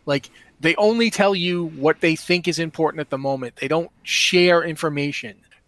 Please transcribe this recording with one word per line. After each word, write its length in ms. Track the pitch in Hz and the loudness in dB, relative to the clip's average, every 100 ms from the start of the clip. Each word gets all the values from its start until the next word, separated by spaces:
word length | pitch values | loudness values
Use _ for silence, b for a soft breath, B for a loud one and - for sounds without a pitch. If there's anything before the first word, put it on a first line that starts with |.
| - | -4
Like, 240 | 143 - b b b | -4 -4 b b b
they 160 | 160 165 | 0 2
only 340 | 208 233 233 | 2 2 0
tell 240 | - 202 | 2 2
you 340 | 196 175 175 165 | 2 -2 -2 -4
what 340 | 156 147 156 | -2 0 2
they 160 | 170 160 | 0 0
think 320 | - 175 175 | 0 -2 0
is 100 | 160 | -4
important 400 | 165 - 156 156 | -4 -2 -2 -2
at 120 | 147 | -6
the 60 | 135 | -6
moment. 380 | 139 135 123 - | -4 -4 -6 -8
They 140 | 139 | -2
don't 220 | 160 170 _ | -2 -4 _
share 580 | - - - 180 180 170 | -4 -2 2 4 6 4
information. 760 | 165 151 160 147 143 139 113 98 _ b | 2 -4 -4 -2 -4 -6 -12 -16 _ b